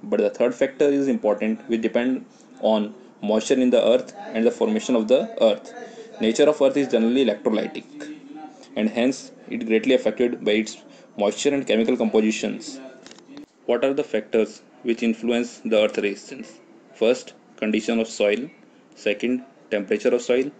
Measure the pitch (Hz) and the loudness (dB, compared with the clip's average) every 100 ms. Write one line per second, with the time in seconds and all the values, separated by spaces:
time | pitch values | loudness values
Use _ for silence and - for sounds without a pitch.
0 | - 104 104 - 120 127 135 - 147 143 | -2 0 0 2 0 2 -2 2 2 4
1 | 139 113 107 101 107 110 - 113 110 120 | 2 0 0 0 0 -4 -2 -2 0 0
2 | 123 127 - - - - 107 110 104 - | 0 -2 -6 -20 -20 -4 2 2 0 -8
3 | - - 104 110 - 131 127 120 110 123 | -20 -12 0 0 2 2 4 4 4 2
4 | - - - 117 113 113 107 107 - 120 | 0 -14 -8 0 0 2 0 0 0 0
5 | 110 127 113 - 113 104 - - - - | 4 2 2 0 2 2 -6 -16 -16 -18
6 | - - 113 113 147 151 135 135 135 117 | -20 -4 -2 2 2 4 2 2 0 2
7 | 113 123 127 104 - 107 107 143 - - | 2 2 2 0 -2 -2 -4 -8 -14 -18
8 | - - - - - - - - 110 120 | -16 -16 -18 -18 -18 -20 -14 -4 -2 0
9 | 123 131 - - - - 113 110 117 127 | -2 -2 -10 -20 -12 -8 0 0 4 2
10 | 110 107 123 120 107 107 110 - - - | 2 0 -2 0 0 0 -2 -8 -20 -20
11 | - - - - 151 143 131 110 113 127 | -20 -2 -2 0 0 0 0 0 2 0
12 | 113 110 107 107 107 104 - - - - | 2 2 2 0 -4 -6 -12 -16 -18 -20
13 | - - - - - _ - 120 135 143 | -20 -20 -20 -20 -20 _ -2 0 0 -2
14 | 147 107 104 113 107 - - - 123 113 | -2 -4 -2 0 0 -4 -20 -12 -4 -2
15 | 117 110 113 120 120 - 113 110 107 - | 0 -2 0 -2 -2 -6 0 2 2 0
16 | 104 98 - - - - - - - - | -4 -4 -12 -16 -16 -20 -20 -20 -20 0
17 | 113 123 - - _ - 107 107 107 117 | 2 2 -2 -20 _ -6 -2 -2 0 -2
18 | 113 - 104 107 143 - - _ _ - | -2 0 2 2 -4 -14 -20 _ _ -6
19 | - 101 117 127 123 - - 107 98 107 | -4 -2 -2 -4 -6 -20 -6 -6 -2 0
20 | 123 123 123 123 139 - | 2 0 0 0 0 -6